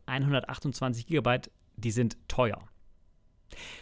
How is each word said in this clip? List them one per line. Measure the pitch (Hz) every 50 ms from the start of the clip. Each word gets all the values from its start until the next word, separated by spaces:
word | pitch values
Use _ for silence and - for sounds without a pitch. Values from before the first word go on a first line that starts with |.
| -
einhundertachtundzwanzig | - 127 135 135 143 143 127 - - 131 - - 143 - - 131 127 117 117 -
Gigabyte, | - 165 143 117 127 123 127 - - - _ _ _ _
die | - 107 113
sind | 101 123 120 110 - - -
teuer. | - - 127 123 107 - - - - - - - - - _ _ - _ _ _ _ _ _ _ - - - - - - -